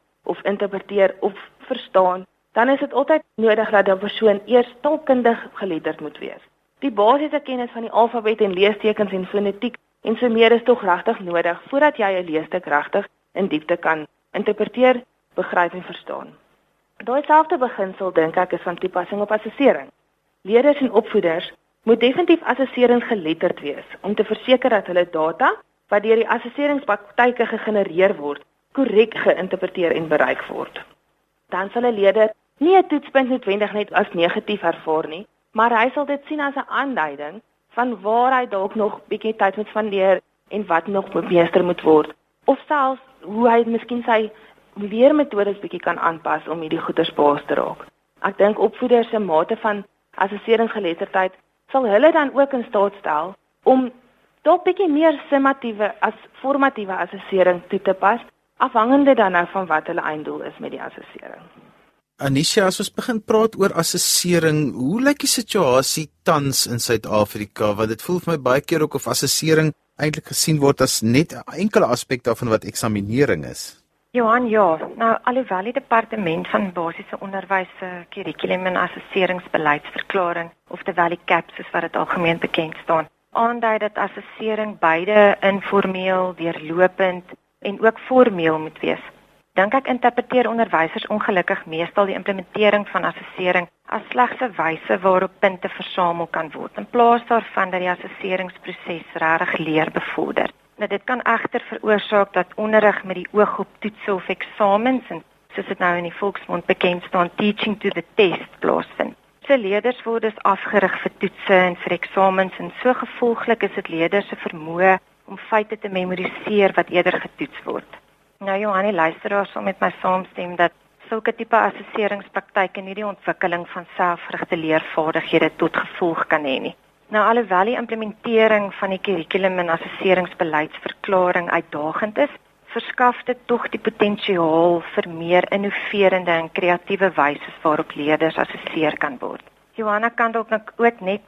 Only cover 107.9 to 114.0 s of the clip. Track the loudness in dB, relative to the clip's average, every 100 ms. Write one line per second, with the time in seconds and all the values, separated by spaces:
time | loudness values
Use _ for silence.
107.9 | -4 -4 2 2 2 -10 -6 0 0 -2
108.9 | -6 -6 -8 _ _ 0 0 2 -2 -2
109.9 | -4 -6 -4 -4 -2 0 0 2 2 2
110.9 | -2 -8 -6 -6 -4 2 4 4 -2 -6
111.9 | -6 -2 2 2 2 0 -4 -12 -2 0
112.9 | 0 -4 -2 0 0 0 0 -2 -4 -6
113.9 | -2